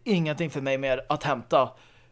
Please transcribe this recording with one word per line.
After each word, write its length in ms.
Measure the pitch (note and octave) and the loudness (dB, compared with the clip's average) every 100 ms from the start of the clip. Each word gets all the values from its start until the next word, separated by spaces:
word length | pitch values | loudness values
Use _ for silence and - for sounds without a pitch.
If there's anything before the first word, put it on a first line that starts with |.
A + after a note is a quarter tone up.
ingenting 460 | - F#3+ D#3 D3 E3 | 0 0 2 -2 -4
för 120 | C#3+ | -4
mig 160 | C3+ C3+ | -2 -2
mer 280 | C3+ C3 - | 0 -2 -2
att 140 | D3 | -4
hämta. 460 | D#3 B2+ - C#3 B2+ - - - - | -2 -2 2 2 2 -4 -20 -20 -20